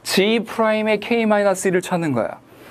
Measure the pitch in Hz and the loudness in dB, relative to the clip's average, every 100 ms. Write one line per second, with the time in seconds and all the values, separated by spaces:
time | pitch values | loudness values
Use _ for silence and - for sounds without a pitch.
0 | - 202 196 226 208 - 220 214 214 208 | -2 2 2 2 -2 -2 0 0 0 -2
1 | - 233 220 208 202 185 196 180 - 180 | 0 0 2 2 2 0 0 0 0 -2
2 | 165 123 95 - - - - | -2 -2 -2 -6 -18 -20 -20